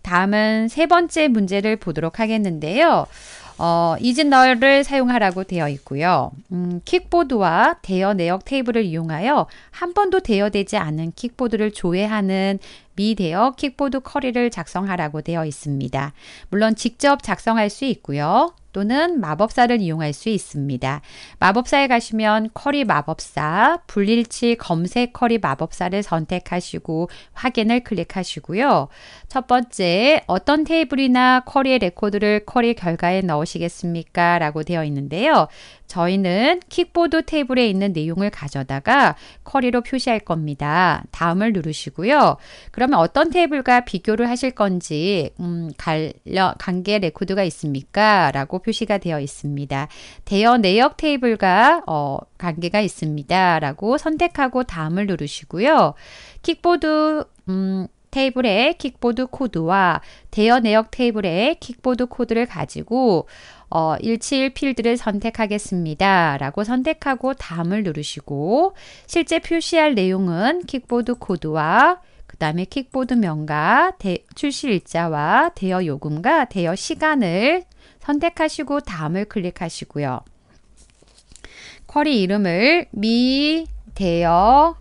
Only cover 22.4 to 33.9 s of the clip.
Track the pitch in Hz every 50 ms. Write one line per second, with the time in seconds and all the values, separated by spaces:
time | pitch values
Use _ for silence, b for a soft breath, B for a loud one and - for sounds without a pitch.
22.4 | 220 226 _ - - 277 277 285 277 208 160 147 139 - 160 - - - - -
23.4 | 151 151 165 196 226 285 339 349 - - - 208 202 202 233 233 233 233 - -
24.4 | 247 233 233 226 - - 170 165 175 180 - 240 247 240 _ - 247 233 233 226
25.4 | - 147 135 - 160 165 - - 180 180 185 202 208 - 175 165 156 - 180 180
26.4 | - - 180 180 - - - 160 - - 160 160 175 170 B B B B B -
27.4 | - 254 247 - 214 220 233 247 247 - 220 170 170 - - 190 180 - - 151
28.4 | - - 160 202 262 285 220 160 135 143 B B B B B B B - - 262
29.4 | 247 - 247 254 240 240 - - 190 175 170 190 233 277 311 - - - 175 190
30.4 | - - 285 311 311 302 330 330 320 247 294 262 269 262 247 247 254 254 254 254
31.4 | 247 - - 277 269 262 262 247 208 180 - - 214 208 196 208 208 208 208 208
32.4 | 208 - - 247 233 233 233 - 175 175 165 160 - 175 185 190 190 175 156 147
33.4 | 156 - - 165 170 170 - - - 175